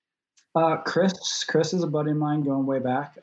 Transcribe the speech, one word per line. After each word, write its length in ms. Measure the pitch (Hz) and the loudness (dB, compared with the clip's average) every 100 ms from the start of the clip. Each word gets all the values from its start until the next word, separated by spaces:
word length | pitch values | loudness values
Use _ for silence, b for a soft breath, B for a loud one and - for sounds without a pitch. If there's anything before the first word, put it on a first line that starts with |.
| _ _ _ _ _ - | _ _ _ _ _ 0
Uh, 220 | 160 156 | 2 0
Chris, 680 | - 160 190 180 - - | -2 2 2 0 -6 -6
Chris 300 | - 156 160 | 0 0 2
is 100 | 185 | 0
a 40 | 165 | 0
buddy 240 | 151 151 | 0 0
of 60 | 151 | 0
mine 240 | 147 151 | 0 0
going 240 | 139 135 135 | 0 0 0
way 140 | 135 | 0
back. 380 | 123 131 143 - | 0 -2 -4 -10